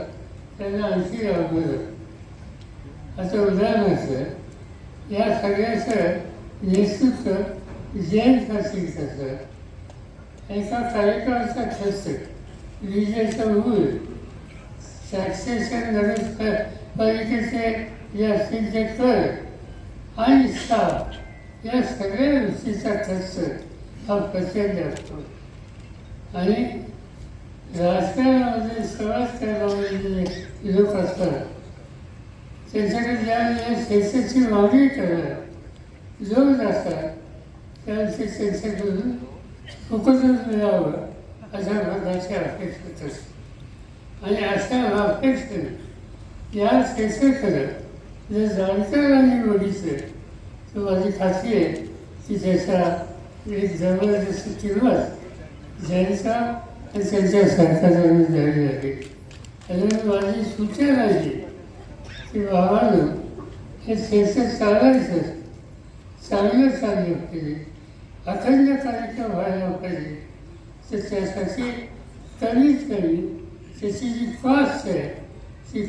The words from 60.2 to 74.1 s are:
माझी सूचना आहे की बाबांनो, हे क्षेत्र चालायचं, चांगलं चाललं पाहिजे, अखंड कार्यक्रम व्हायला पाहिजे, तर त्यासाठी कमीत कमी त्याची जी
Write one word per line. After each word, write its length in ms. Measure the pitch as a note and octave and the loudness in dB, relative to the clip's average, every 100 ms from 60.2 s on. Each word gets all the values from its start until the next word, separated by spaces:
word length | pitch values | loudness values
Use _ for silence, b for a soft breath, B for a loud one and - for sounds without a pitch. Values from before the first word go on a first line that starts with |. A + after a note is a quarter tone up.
| G3 | 0
माझी 180 | A#3 | -2
सूचना 580 | G#3 - G#3 C4+ C#4+ B3+ | -4 -4 -4 2 4 6
आहे 280 | G#3 E3 D3 - - - - - - - - - - | 4 4 0 -4 -8 -14 -18 -18 -18 -16 -16 -16 -6
की 60 | G#3+ | -4
बाबांनो, 640 | G3 F3+ F#3 A3 A#3 F3+ D3 - - - - - - - - | 2 4 6 6 6 6 4 0 -8 -12 -14 -14 -16 -10 -4
हे 100 | A3 | -4
क्षेत्र 540 | - G#3 G3 C4+ A#3 | 2 4 4 4 0
चालायचं, 720 | - G#3 G#3+ C4 B3+ F3+ E3+ - - - - - - - - - - - | 2 4 6 8 6 4 -2 -2 -6 -14 -18 -18 -20 -20 -20 -20 -16 -4
चांगलं 400 | G3+ G#3 A#3+ C4+ | 0 4 6 4
चाललं 440 | - G#3+ F#3 F3 | 4 0 0 0
पाहिजे, 420 | C#3+ E3 E3 D3 D#3 - - - - - - F3 | -2 -4 -6 -6 -6 -10 -18 -20 -20 -20 -10 -6
अखंड 500 | G3+ A#3+ C4+ C#4 C4+ | -2 4 6 6 4
कार्यक्रम 540 | B3+ A3+ A3+ B3+ A3 | 0 -4 -6 -4 -4
व्हायला 380 | F3+ F#3+ F#3 F3+ | -2 -2 -2 -2
पाहिजे, 520 | E3 F3+ D#3+ D3+ D3+ - - - - - - - | -4 -4 -6 -6 -10 -14 -18 -20 -20 -20 -20 -8
तर 80 | G#3 - | -6 -4
त्यासाठी 600 | G3 F#3 G#3 F#3 - B3 A#3 - - - - - - | -4 -4 -4 -4 -4 -4 -6 -10 -16 -18 -18 -18 -4
कमीत 380 | A3+ A#3+ D4 C4 - | 2 6 6 6 0
कमी 260 | G3+ E3 E3+ - - - - - - | 0 2 0 -2 -8 -14 -18 -18 -8
त्याची 300 | G#3 - | -6 -4
जी 160 | B3 | -4